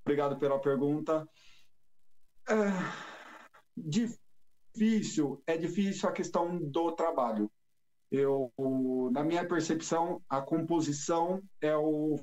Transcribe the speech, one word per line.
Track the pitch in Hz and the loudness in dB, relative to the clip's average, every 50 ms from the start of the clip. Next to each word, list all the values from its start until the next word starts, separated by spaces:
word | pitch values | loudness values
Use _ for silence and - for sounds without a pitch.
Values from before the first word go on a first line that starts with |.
| - | -2
Obrigado | - 147 143 143 139 139 | 0 2 2 2 0 0
pela | 139 147 139 139 135 | 0 2 2 2 2
pergunta. | - 143 139 123 139 143 147 156 151 160 160 156 156 - _ - - - - - - - - - - - - - - - - - - - _ - - | 2 2 2 4 4 2 2 0 2 0 0 0 0 -4 _ -20 -20 -20 -20 -20 -20 -20 -20 -20 -20 -20 -20 -20 -20 -20 -20 -20 -20 -20 _ -14 -2
É, | - - 220 208 202 190 180 - - - - - - - - - - - - - - _ - _ _ _ | 2 2 4 4 2 2 0 -2 -4 -6 -8 -12 -14 -16 -16 -18 -18 -20 -20 -20 -20 _ -20 _ _ _
difícil, | - 170 156 147 220 240 - - - - - - - - - - - - - - 226 214 220 226 214 160 - - 160 147 135 - - - | -10 -6 -2 0 0 0 0 -4 -10 -18 -20 -20 -20 -20 -20 -20 -20 -20 -18 -2 2 2 4 4 2 0 0 0 0 0 0 -2 -4 -2
é | - 165 | -2 -2
difícil | 165 170 - - 202 196 196 190 - - 185 | 0 0 -2 0 0 0 0 0 0 -2 -2
a | - | 0
questão | - 175 - - 180 175 175 180 | -2 -4 0 0 0 0 0 -2
do | 170 160 143 135 165 170 165 165 | -2 -4 -2 0 0 0 0 0
trabalho. | - 165 165 156 139 123 117 110 107 104 107 - _ _ _ _ _ _ _ _ _ _ _ | 0 0 0 2 2 0 0 0 0 -2 -2 -4 _ _ _ _ _ _ _ _ _ _ _
Eu, | - 135 139 139 139 139 131 120 - - 135 131 131 131 131 127 127 127 127 123 | 0 2 2 2 2 0 -2 -4 -4 -2 -2 0 0 0 0 0 0 0 0 0
na | 123 143 147 | 0 0 2
minha | 160 170 175 175 | 0 0 0 0
percepção, | 175 180 165 156 - 156 - - - 170 165 170 175 170 - - - | 0 0 0 0 0 -2 -2 0 -2 0 0 0 -2 -4 -6 -4 -4
a | 135 135 | -4 -4
composição | 139 - 160 - - 165 170 165 147 147 143 - - - 170 165 135 180 185 190 - - - - | 0 0 -2 -2 0 2 2 2 2 0 -2 -4 -2 0 2 2 2 0 0 -4 -4 -12 -8 -2
é | 156 151 156 | 0 2 2
o, | 151 151 156 151 151 151 156 151 127 | 2 2 2 2 2 0 0 -2 -2